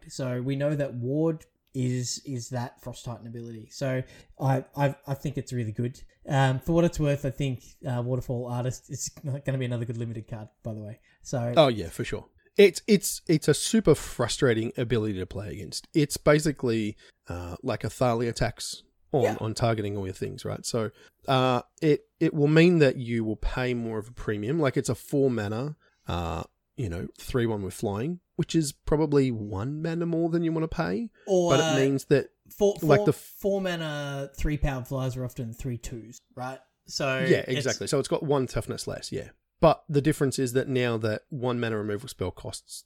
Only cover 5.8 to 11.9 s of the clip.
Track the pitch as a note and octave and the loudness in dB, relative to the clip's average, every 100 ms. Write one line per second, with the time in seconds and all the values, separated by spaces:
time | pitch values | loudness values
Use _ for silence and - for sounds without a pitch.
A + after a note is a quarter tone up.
5.8 | A#2+ C3+ - _ - C#3 C3+ C3 - E3+ | -4 -6 -16 _ -2 2 4 2 2 2
6.8 | E3+ - D3 C#3+ C#3 - C#3 B2 - _ | 4 2 0 0 -2 -2 -4 -4 -10 _
7.8 | C3+ B2 A#2+ B2+ - A#2+ B2 A#2+ B2 - | -6 -4 -2 -4 -2 -6 -4 -4 -4 -6
8.8 | - C#3 - - D3 C#3 - C3 B2 A#2+ | -10 -10 -10 -10 -8 -6 -4 -4 -2 -4
9.8 | A#2 A#2 A#2 A#2 G#2+ A#2 G#2+ _ A#2+ A2 | -4 -6 -8 -8 -10 -12 -14 _ -10 -10
10.8 | G#2 - _ _ - C3 A#2+ A#2+ C#3+ G#2+ | -12 -16 _ _ -8 -4 4 6 6 4
11.8 | E2 | -4